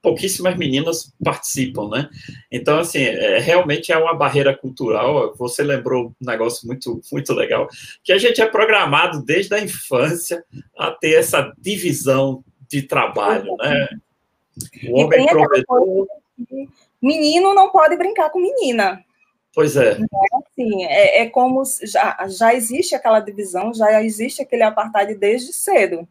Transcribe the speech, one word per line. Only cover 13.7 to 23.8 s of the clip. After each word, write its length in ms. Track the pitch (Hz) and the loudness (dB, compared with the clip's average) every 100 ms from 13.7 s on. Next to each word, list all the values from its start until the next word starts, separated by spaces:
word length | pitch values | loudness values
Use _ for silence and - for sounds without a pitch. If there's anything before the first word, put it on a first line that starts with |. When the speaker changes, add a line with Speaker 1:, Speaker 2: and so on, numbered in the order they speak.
| 143 139 | -2 -2
Speaker 2:
Exatamente. 140 | - _ _ _ _ _ - | -8 _ _ _ _ _ -16
Speaker 1:
O 420 | - - 120 123 | -16 -14 -2 0
Speaker 2:
E 60 | |
Speaker 1:
homem 40 | - | 4
Speaker 2:
tem 200 | - 285 | 4 6
aquela 180 | 330 - | 4 4
Speaker 1:
provedor. 200 | - - | 2 2
Speaker 2:
coisa 420 | 254 381 381 392 - _ - 240 | 2 2 0 -4 -10 _ -18 -12
que 200 | 269 277 _ _ _ | -12 -14 _ _ _
menino 540 | 262 320 302 330 381 | -2 2 2 4 4
não 160 | 403 381 | 6 6
pode 260 | 381 311 349 | 6 4 2
brincar 340 | 359 440 311 | -2 0 0
com 100 | 370 | 0
menina. 640 | 359 539 302 233 196 180 _ _ _ _ _ | -2 -2 -2 0 -2 -4 _ _ _ _ _
Speaker 1:
Pois 220 | - 151 139 | 0 2 4
é. 220 | 117 - | 2 2
Speaker 2:
Né? 80 | 220 196 196 | -2 0 0
Assim, 500 | - - - 233 196 | 0 -6 -6 -4 -2
é, 380 | 175 170 202 - | 0 4 4 4
é 60 | 226 | 0
como 360 | 254 254 262 | 0 2 0
se 220 | 269 - 214 | -2 -8 -4
já, 400 | 214 214 - 190 | -2 -2 -2 -8
já 260 | 185 226 | 0 2
existe 400 | 247 226 262 359 | 2 -2 -4 -2
aquela 260 | - 240 220 | -2 2 2
divisão, 520 | 208 202 196 175 214 | 0 -10 -6 -4 -6
já 280 | 226 | 0